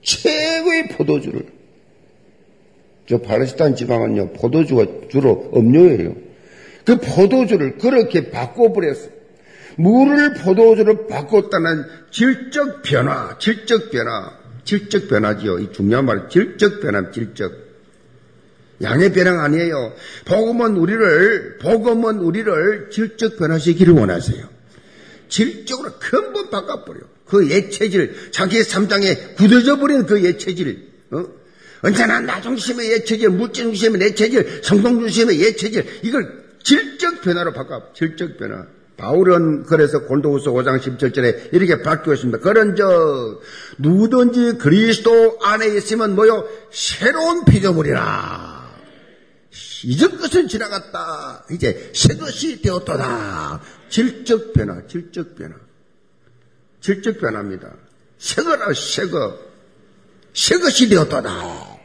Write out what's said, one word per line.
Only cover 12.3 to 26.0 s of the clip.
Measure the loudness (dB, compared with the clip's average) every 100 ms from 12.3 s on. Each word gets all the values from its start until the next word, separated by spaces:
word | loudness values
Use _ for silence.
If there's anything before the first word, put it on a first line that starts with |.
| 0 -6 -4 -4 -6
변화, | -2 -2 0 -4 -8 -6
질적 | -4 -4 0 -2 0
변화, | -6 -4 -6 -10 -18 -20 -18
질적 | -4 -4 -2 -4 0
변화지요. | 0 0 -2 -4 -4
이 | -6
중요한 | -2 0 2 0
말은 | -2 0
질적 | 0 0 0 0 0
변화, | -4 -4 -4
질적. | -8 -10 -8 -10 -10 -20 -20 _ _ _ _ _ _ _ _ _ _
양의 | -2 2 2
변화가 | 4 2 2
아니에요. | 0 0 0 -4 -8 -12 -20 -20 -2
복음은 | 0 0 0 0 2
우리를, | 0 2 4 6 4 2 -4 -8
복음은 | 0 2 2 0 0 0
우리를 | -2 -2 -2 0 0 -2 -6
질적 | -6 -6 -2 -6 -2
변화시키기를 | -2 0 0 6 8
원하세요. | 8 4 0 -4 -6 -10 -20 _ -20 _ -20 -20 -20 _
질적으로 | -2 -2 -2 -12 -10 -10
근본 | -12